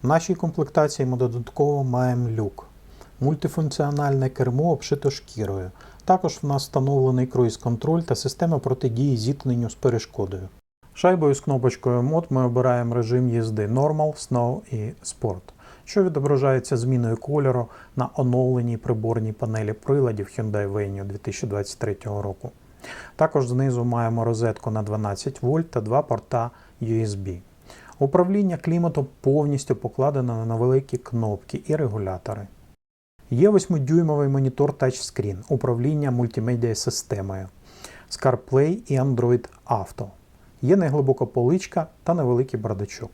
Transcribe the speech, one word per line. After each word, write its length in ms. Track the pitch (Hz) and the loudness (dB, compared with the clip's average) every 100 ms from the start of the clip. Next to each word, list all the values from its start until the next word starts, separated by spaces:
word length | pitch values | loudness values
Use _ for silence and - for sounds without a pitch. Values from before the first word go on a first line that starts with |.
В 40 | 127 | 4
нашій 280 | 160 165 175 | 2 2 -2
комплектації 680 | 170 - 135 - 151 - 131 | -2 -2 0 2 2 2 -2
ми 120 | 127 | 2
додатково 640 | 123 120 117 - 147 143 | 0 -2 -8 0 0 2
маємо 460 | 135 123 127 123 120 | 0 2 2 2 0
люк. 380 | 113 104 - - - - - - - | -2 -4 -6 -20 -20 -20 -20 -20 -2
Мультифункціональне 1080 | 127 151 160 - 156 - 143 143 143 139 135 | -2 0 -2 -2 -4 0 -2 0 0 2 0
кермо 420 | - 127 127 165 | 0 0 2 2
обшито 400 | 165 - 143 143 | 0 -2 -2 -2
шкірою. 600 | 139 - - 101 98 92 - - - - | -4 -12 -8 -6 -4 -8 -12 -20 -16 0
Також 340 | 185 180 - | 2 2 -4
в 60 | 147 | -2
нас 160 | 139 | -2
встановлений 640 | - 147 131 139 131 127 127 | 0 0 2 4 4 2 0
круїз-контроль 760 | 131 120 - 123 117 143 165 | 2 2 0 -4 -2 0 0
та 140 | 165 120 | 0 -2
система 440 | 139 - 170 156 | -4 -2 0 0
протидії 580 | - 135 135 113 143 123 | 0 -2 -2 0 2 2
зіткненню 520 | 113 139 131 120 117 | 0 -2 -2 0 -2
з 60 | - | 0
перешкодою. 720 | 131 117 - - 98 95 95 - _ _ - | 0 0 -4 -6 -6 -6 -12 -18 _ _ -20
Шайбою 420 | - 180 185 151 139 | 0 2 4 4 2
з 40 | |
кнопочкою 640 | - 135 123 - 131 123 | 0 2 2 0 0 2
мод 220 | 127 160 165 | 2 0 0
ми 160 | 131 127 | 0 2
обираємо 500 | 120 131 123 120 120 | 2 2 2 0 0
режим 340 | 113 123 127 | 0 2 2
їзди 380 | 117 113 107 104 | 2 0 -2 0
Normal, 600 | 120 151 151 151 147 - | 2 2 2 0 -2 -4
Snow 300 | 127 120 139 - | 0 0 -2 -6
і 220 | 117 107 - | -8 -8 -10
Sport, 380 | - - 113 92 - - - - - | -14 -6 -6 -6 -10 -20 -20 -20 -4
що 180 | 214 | 2
відображається 720 | 185 147 139 139 135 131 - 127 | 2 2 2 4 4 2 0 -2
зміною 400 | 120 127 117 117 | 0 2 2 -2
кольору 500 | - 147 135 123 117 - - - | -2 0 2 0 -2 -10 -12 -6
на 140 | 123 - | -4 0
оновленій 600 | 127 123 127 127 120 117 | 2 2 2 2 0 -4
приборній 560 | - 113 113 117 110 | -2 -2 0 -2 -2
панелі 400 | 107 113 110 107 | -4 -4 -2 -2
приладів 560 | 107 - 143 127 104 98 - | -4 0 2 2 0 -6 -4
Hyundai 340 | 110 104 101 | -2 -2 -2
Venue 320 | 101 101 98 | -2 -4 -4
дві 140 | 98 98 | -8 -8
тисячі 300 | - 101 113 | -8 -6 -4
двадцять 320 | 101 101 - | -4 -4 -6
третього 420 | 107 101 107 104 | -6 -4 -6 -6
року. 300 | 101 95 - - - - - - - - | -6 -8 -12 -14 -20 -20 -18 -16 -18 0
Також 320 | 156 147 123 | 2 2 0
знизу 380 | 123 135 123 120 | 0 0 0 0
маємо 400 | 120 113 117 113 | 0 0 0 0
розетку 460 | 113 117 107 - | 0 0 -2 -4
на 120 | 110 | -4
дванадцять 580 | 104 107 104 101 - - | -2 -2 -2 -4 -6 -4
вольт 300 | 123 156 165 | -2 0 -2
та 100 | 123 | -4
два 200 | 107 127 | 0 0
порта 500 | 143 113 - 120 117 - - - | 0 -4 -2 -4 -4 -8 -20 -8
U 240 | 113 113 110 | -2 0 0
S 100 | 101 | -4
B. 240 | 98 90 - - - - - - | -8 -10 -14 -20 -20 -20 -20 -2
Управління 580 | 139 180 180 202 196 165 | 2 4 4 2 0 0
кліматом 500 | 160 170 170 151 131 - | -2 0 0 0 -4 -2
повністю 540 | 135 143 147 143 - 131 | 2 2 2 -2 -2 -4
покладено 640 | 117 - 135 139 123 113 | -4 0 0 0 -2 -2
на 80 | 113 | -2
невеликі 520 | 113 123 131 135 127 | 0 2 2 0 -8
кнопки 640 | - 117 110 101 - - - | -4 -2 -2 -2 -6 -10 -4
і 80 | 151 | -2
регулятори. 720 | 135 107 95 92 - 104 101 - - _ _ _ _ _ - | 0 -2 -4 -6 -8 -10 -10 -18 -20 _ _ _ _ _ -4
Є 200 | 123 196 | 4 6
восьмидюймовий 800 | 202 - 165 131 165 165 147 139 | 6 2 -2 4 4 4 2 2
монітор 460 | 139 135 127 143 | 2 0 2 0
тачскрін, 640 | 139 131 127 - - 104 95 - | 2 0 0 -8 -6 -6 -6 -4
управління 640 | 135 127 120 131 156 143 | -2 0 0 0 0 0
мультимедіа-системою, 1400 | 120 120 117 113 123 117 107 - - - 104 98 95 98 - - - - - - | 0 0 -2 -2 0 0 0 -4 -6 -6 -6 -6 -8 -10 -16 -20 -20 -20 -20 -16
CarPlay 720 | - 135 120 - 131 151 202 - | 0 0 0 2 2 4 0 -2
і 120 | 135 | 0
Android 460 | 135 120 120 123 - - - | 2 2 4 2 0 -20 -2
Auto. 380 | 113 95 - 101 - _ _ - - | -2 -2 -10 -12 -14 _ _ -20 -4
Є 140 | 127 196 | 2 4
неглибока 500 | 165 147 135 131 120 | 4 2 2 2 0
поличка 600 | - 120 180 - - 156 - | 0 2 2 0 -4 -4 -6
та 100 | - | -2
невеликий 460 | 170 131 120 131 117 | 0 2 0 0 -4
бардачок. 520 | 110 98 101 - - | -4 -4 -6 -10 -14